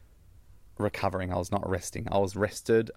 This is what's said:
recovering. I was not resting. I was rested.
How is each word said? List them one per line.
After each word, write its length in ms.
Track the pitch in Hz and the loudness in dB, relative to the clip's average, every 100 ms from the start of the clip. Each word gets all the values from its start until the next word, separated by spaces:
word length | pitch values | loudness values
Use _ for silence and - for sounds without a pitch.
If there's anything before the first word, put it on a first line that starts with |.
| - - - - - - - - | -20 -20 -20 -20 -20 -20 -14 -2
recovering. 560 | 104 - 98 92 90 | -2 0 0 0 -2
I 40 | 90 | -2
was 140 | 87 | -2
not 160 | 98 92 | -2 -2
resting. 400 | 95 - - 113 | -4 -4 -6 0
I 60 | 98 | 2
was 180 | 98 98 | 2 2
rested. 560 | 104 - - 113 113 | -2 0 2 4 4